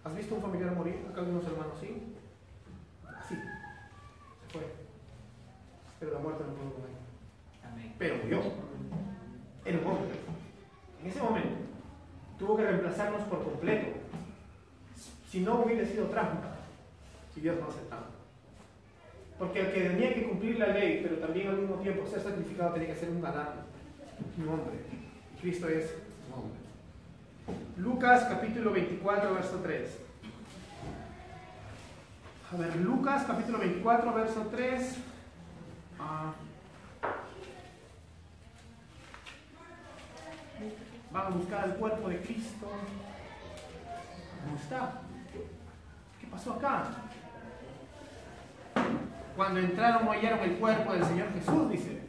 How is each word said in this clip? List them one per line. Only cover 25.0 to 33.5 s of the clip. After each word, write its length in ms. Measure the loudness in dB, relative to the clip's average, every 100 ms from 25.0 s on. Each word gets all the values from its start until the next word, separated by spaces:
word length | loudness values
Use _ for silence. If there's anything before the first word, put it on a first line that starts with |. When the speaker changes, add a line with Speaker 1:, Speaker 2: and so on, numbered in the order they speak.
| -10 -16 -16
Speaker 1:
Y 60 | -4
Cristo 260 | -2 0 2
es 260 | 2 2 -6 -10 -14 -10
un 60 |
hombre. 300 | -8 -8 -8 -14 -16 -16 -18 -18 -18 -18 -12 -8 -6 -6 -2
Lucas 480 | 0 6 10 10
capítulo 480 | 10 2 0 2 4
veinticuatro, 640 | 4 2 2 4 4 4
verso 260 | 2 2 -2
tres. 360 | -2 -2 -4 -8 -14 -14 -14 -12 -14 -14 -14 -10 -8 -8 -10 -14 -14 -14 -14 -14 -12 -12 -14 -16 -18 -18 -18 -16 -6
A 60 | 0
ver, 200 | 2 4
Lucas 480 | 6 6 6 4 4
capítulo 320 | 2 2